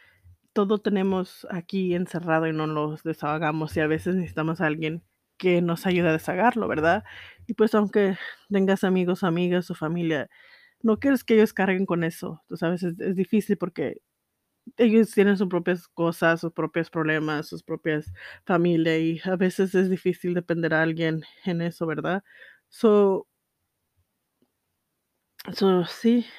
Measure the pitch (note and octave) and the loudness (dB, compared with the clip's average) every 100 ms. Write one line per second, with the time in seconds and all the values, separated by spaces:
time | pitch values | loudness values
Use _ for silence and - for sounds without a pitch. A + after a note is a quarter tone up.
0 | _ _ - - _ - G3+ G#3+ G#3+ G3 | _ _ -20 -20 _ -2 0 0 0 0
1 | G3 F#3 F#3 - - F3+ E3+ G3 F#3 F3 | 0 -2 -4 -12 -12 -12 -6 -4 -2 -2
2 | F3+ E3+ E3+ D#3+ D#3+ D#3 D#3 D3+ D3+ D#3 | -4 -6 0 0 0 -2 -4 -4 -4 -6
3 | D#3+ D#3 D3 D#3 D#3+ D#3 D#3 E3+ D3+ D#3 | -8 -6 -4 -2 -2 -2 -4 -2 0 0
4 | F3+ F#3 D#3+ D#3+ D#3+ E3 D#3+ D#3 D#3 E3+ | -2 -2 -4 -4 -4 0 -2 -2 -4 -6
5 | - _ _ - F#3 F3 F3 E3+ F#3+ F3+ | -12 _ _ -2 2 2 2 -2 0 2
6 | E3+ D#3+ - F3+ A3+ A#3+ F#3+ D#3 D#3+ G3 | 2 0 -2 0 0 0 -2 0 2 0
7 | - - - - - A3 A3 G#3+ G3+ G#3+ | -2 -16 -20 -14 -8 0 2 2 2 2
8 | G3 F#3 - - - G3+ F#3+ G3 F#3+ F#3 | 2 0 -8 -16 -4 0 2 2 2 2
9 | F3 F3 F#3 E3 F3+ F3+ F3 F3 D#3 F3 | 0 0 0 0 0 0 -2 -6 -4 -2
10 | E3 D3+ - _ - - _ _ A3+ G#3+ | -2 -2 -6 _ -20 -20 _ _ 0 2
11 | C#4 C4 - A3 G#3+ - F#3+ F#3 F#3+ E3+ | 2 0 4 4 4 2 0 0 0 0
12 | E3 - E3+ D#3+ _ F3 E3+ F3 F3+ E3+ | -2 -4 -10 -12 _ -4 -2 -2 -4 -4
13 | G3 F#3 F#3 G#3+ - G3+ F3 - C#3 - | -4 -2 0 0 0 -2 -4 -6 -6 -8
14 | _ _ _ _ _ _ - - A#3+ A3+ | _ _ _ _ _ _ -12 0 4 6
15 | G#3+ - G3+ G3 F#3+ F3 F3 F3+ - - | 4 4 4 2 0 0 -2 -4 -6 -2
16 | E3+ E3 E3+ E3 E3 - D#3+ E3+ D#3+ E3 | -2 2 2 2 -2 -4 -4 -4 -4 -4
17 | D#3 D#3 D#3 D3+ D#3 E3 - D#3+ D#3+ D3+ | -2 -2 -2 -4 -6 -14 -10 -8 -4 -4
18 | D3+ - - - - F3 F3 E3 E3 D#3+ | -6 -14 -20 -12 -2 2 4 2 2 2
19 | D#3+ E3 F#3 F#3 F#3 - F#3+ F#3 F#3 F#3 | 0 -2 -4 0 0 0 0 2 2 0
20 | F3+ F3 F3+ F3 E3+ E3+ E3 D#3+ D#3+ D#3+ | -2 -2 -4 -4 -2 -2 0 0 0 0
21 | E3 D#3+ - - G3 E3+ E3+ - E3 D3+ | -2 -2 -8 -10 -6 -4 -4 -4 -6 -4
22 | - F#3+ - - - - _ - A3+ G#3 | -4 -4 -6 -18 -20 -20 _ 0 4 6
23 | G3+ F#3+ - _ _ _ _ _ _ _ | 6 2 -4 _ _ _ _ _ _ _
24 | _ _ _ _ _ _ _ _ _ _ | _ _ _ _ _ _ _ _ _ _
25 | _ _ _ - - - G3 F#3 E3+ - | _ _ _ -18 -14 -2 2 2 0 -2
26 | A#3 A#3+ A#3 | 2 2 0